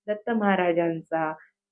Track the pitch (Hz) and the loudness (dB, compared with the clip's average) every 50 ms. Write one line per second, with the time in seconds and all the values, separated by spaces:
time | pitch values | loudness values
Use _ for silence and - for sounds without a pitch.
0 | _ 208 208 208 - 240 233 220 208 202 196 185 180 175 170 170 170 170 165 160 | _ -6 -6 -6 -4 -2 -2 2 2 2 2 4 2 2 2 2 2 0 0 -4
1 | 160 - - 160 160 156 156 - - _ _ _ _ _ | -6 -6 -4 -2 -2 -2 -4 -8 -14 _ _ _ _ _